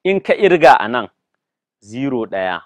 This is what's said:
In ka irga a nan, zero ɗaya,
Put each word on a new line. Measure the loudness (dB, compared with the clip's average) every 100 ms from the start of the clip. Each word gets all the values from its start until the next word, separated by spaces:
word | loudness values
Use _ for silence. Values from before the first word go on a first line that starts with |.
In | -4 -4
ka | -2
irga | 0 2 4 6 4
a | 2
nan, | -6 -6 _ _ _ _ _ _ _
zero | -18 -8 -6 -6 -6
ɗaya, | -6 -6 -6